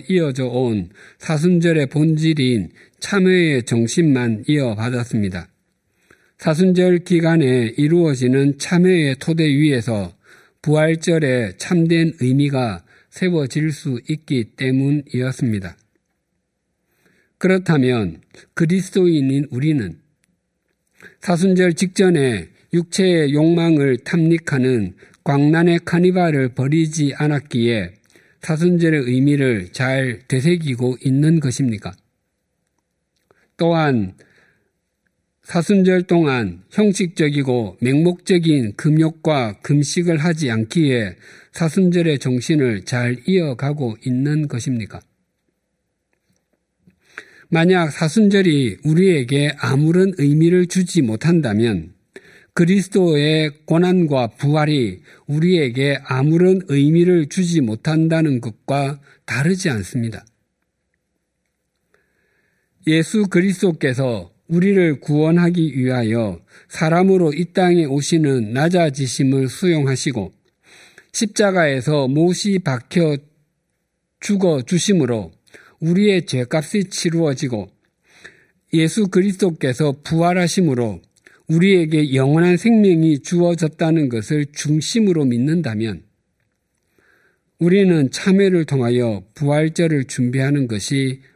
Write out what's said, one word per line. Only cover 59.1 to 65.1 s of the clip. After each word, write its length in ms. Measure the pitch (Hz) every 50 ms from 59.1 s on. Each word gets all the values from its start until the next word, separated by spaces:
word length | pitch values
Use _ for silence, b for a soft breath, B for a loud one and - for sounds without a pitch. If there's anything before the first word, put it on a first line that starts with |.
| b b b
다르지 440 | - 113 120 139 170 190 185 190 165
않습니다. 560 | 127 104 92 - - 127 113 113 110 - - _ _ _ _ _ _ _ _ _ _ _ _ _ _ _ _ _ _ _ _ _ _ _ _ _ _ _ _ _ _ _ _ _ _ _ _ _ _ _ _ _ _ _ _ _ _ _ _ _ _ _ -
예수 400 | 156 156 160 160 - - 214 208
그리스도께서 1040 | 190 - 175 180 202 180 - 214 185 160 - - 135 127 120 135 123 117 98 87 - _ _ _
우리를 520 | - 165 175 180 202 196 190 175 165 143 123
구원하기 800 | - -